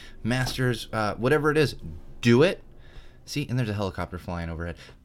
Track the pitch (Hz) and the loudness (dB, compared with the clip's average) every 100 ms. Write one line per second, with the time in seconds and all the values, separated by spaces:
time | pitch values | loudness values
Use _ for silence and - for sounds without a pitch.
0 | - - 110 127 123 - 127 113 - 113 | -18 -8 -2 -2 -2 0 0 0 -4 -2
1 | 104 95 120 156 151 151 139 - 80 80 | -2 0 2 4 4 4 2 0 -12 -12
2 | - - 120 120 180 - - - - - | -14 0 6 8 6 2 -10 -20 -20 -18
3 | - - - 123 110 123 110 101 98 90 | -18 -20 -10 -8 -4 -2 -2 -2 -4 -4
4 | 87 90 - 87 82 82 85 82 - - | -8 -8 -8 -8 -6 -6 -8 -10 -16 -10